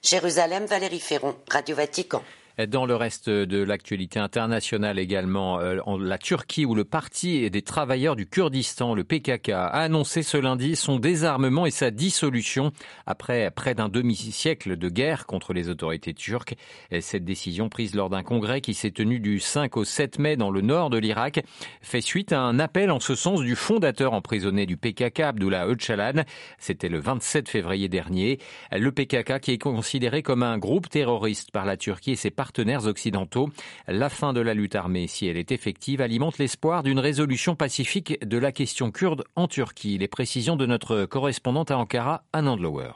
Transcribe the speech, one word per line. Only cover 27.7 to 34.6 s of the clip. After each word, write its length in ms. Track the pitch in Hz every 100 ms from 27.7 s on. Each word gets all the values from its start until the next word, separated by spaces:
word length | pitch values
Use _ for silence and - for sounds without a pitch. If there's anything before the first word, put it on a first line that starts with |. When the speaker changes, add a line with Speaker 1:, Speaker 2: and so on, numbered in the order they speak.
| 95 98
Speaker 2:
dernier. 520 | 90 82 92 101 135 - - -
Le 200 | 95 120
P 140 | 135 135
K 180 | 127
K 160 | 113 135
qui 100 | -
est 80 | 120
considéré 640 | 147 113 110 135 120 139
comme 180 | 147 123
un 160 | 120 113
groupe 320 | 95 160 175
terroriste 640 | 151 147 160 110 104 -
par 120 | 104
la 140 | 95 95
Turquie 360 | - 92 -
et 20 | 123
ses 160 | 104
partenaires 160 | - 127 - 110 135 107
occidentaux. 600 | 101 117 98 92 123 147 - - - -
La 180 | 95 139
fin 240 | - 147
de 80 | 120
la 140 | 117
lutte 220 | 107